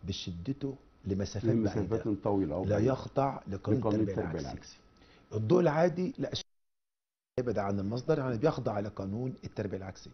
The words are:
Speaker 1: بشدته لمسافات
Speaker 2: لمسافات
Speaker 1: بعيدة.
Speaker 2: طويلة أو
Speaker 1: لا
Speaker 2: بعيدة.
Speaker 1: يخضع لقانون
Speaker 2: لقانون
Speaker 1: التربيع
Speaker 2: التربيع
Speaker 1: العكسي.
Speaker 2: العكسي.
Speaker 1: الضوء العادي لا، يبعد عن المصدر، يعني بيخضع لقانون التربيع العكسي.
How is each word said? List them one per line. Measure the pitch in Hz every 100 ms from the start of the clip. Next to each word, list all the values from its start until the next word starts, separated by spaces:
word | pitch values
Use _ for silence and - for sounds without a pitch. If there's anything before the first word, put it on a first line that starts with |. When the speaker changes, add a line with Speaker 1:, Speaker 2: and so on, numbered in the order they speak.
Speaker 1:
بشدته | 87 98 - 85 87 135 139 131 - - 95
لمسافات | 98 98 107 113
Speaker 2:
لمسافات | 113 104 107 95 110 113
Speaker 1:
بعيدة. | 104
Speaker 2:
طويلة | 110 101 87 80
أو | 95
Speaker 1:
لا |
Speaker 2:
بعيدة. | 104 117
Speaker 1:
يخضع | 131 - - 139 - -
لقانون | 98 - 117
Speaker 2:
لقانون | 110 104
Speaker 1:
التربيع |
Speaker 2:
التربيع | 101 90 85
Speaker 1:
العكسي. | 80 69
Speaker 2:
العكسي. | 60 - - - - - - -
Speaker 1:
الضوء | 107 110 180
العادي | 170 147 175 165 180 -
لا، | 135 - - _ _ _ _ _ _ _ _ -
يبعد | 120 104
عن | 98 101
المصدر، | 98 120 127 151
يعني | 131 117
بيخضع | 151 147 120 104
لقانون | 104 - 98 107 131 190
التربيع | - - 104 95
العكسي. | 95 - -